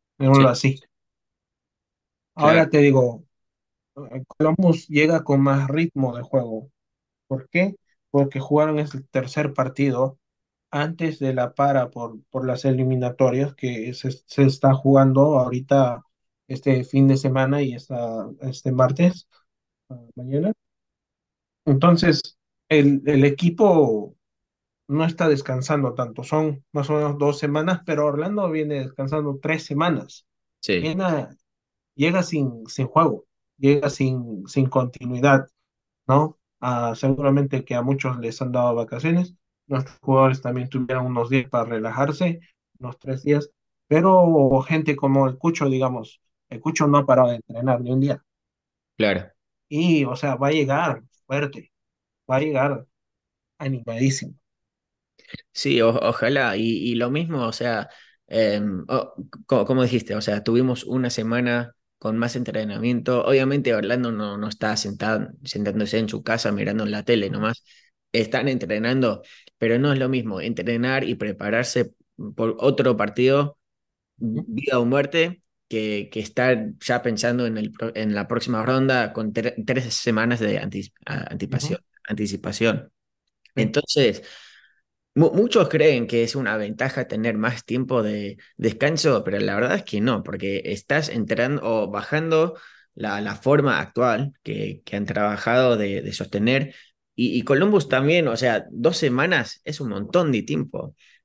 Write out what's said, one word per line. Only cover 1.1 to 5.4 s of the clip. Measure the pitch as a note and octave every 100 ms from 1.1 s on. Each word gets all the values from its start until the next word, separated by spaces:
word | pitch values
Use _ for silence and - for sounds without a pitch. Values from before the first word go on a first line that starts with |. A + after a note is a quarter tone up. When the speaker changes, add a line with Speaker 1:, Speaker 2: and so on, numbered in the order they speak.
| _ _ _ _ _ _ _ _ _ _ _ _ -
Speaker 2:
Claro. | D3+
Speaker 1:
Ahora | D#3+ D#3+
te | D3+
digo, | C#3+ C3+ B2 A2+ - _ _ _ _ _ _ -
eh, | C#3 C3+ C3
Columbus | - D#3 E3 F3+ E3 -
llega | D3 D#3 E3
con | - C#3